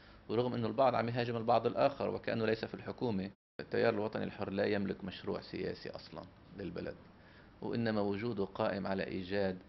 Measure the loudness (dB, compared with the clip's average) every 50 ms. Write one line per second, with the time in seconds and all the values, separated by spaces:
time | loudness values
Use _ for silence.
0 | -20 -20 -20 -14 -6 -2 2 2 2 2 2 0 0 0 4 4 6 6 6 4
1 | 2 2 0 0 0 0 -2 0 4 4 4 6 4 4 2 4 2 2 2 2
2 | -2 -2 -2 -2 -2 -2 0 2 4 2 2 2 0 -4 -6 -6 -8 -8 -6 -2
3 | -2 0 0 0 -2 -4 -6 _ _ _ _ -10 -6 -2 2 4 4 4 4 4
4 | 0 0 -2 -2 -4 -4 -4 -4 -4 -2 0 2 2 2 2 2 0 0 -2 -4
5 | -6 -8 -8 -8 -4 -4 -4 -4 -4 -6 -6 -4 -4 -4 -4 -6 -8 -10 -10 -10
6 | -12 -12 -12 -12 -14 -14 -16 -20 -20 -16 -12 -10 -8 -8 -6 -6 -6 -8 -8 -10
7 | -14 -20 -20 -20 -20 -20 -20 -20 -20 -20 -14 -8 -6 -4 -2 0 0 2 2 2
8 | 2 2 0 0 -2 -2 -2 -2 -2 -2 0 0 0 0 0 0 -2 -2 -2 -2
9 | -2 -2 -4 -4 -4 -2 0 0 2 0 0 -2 -4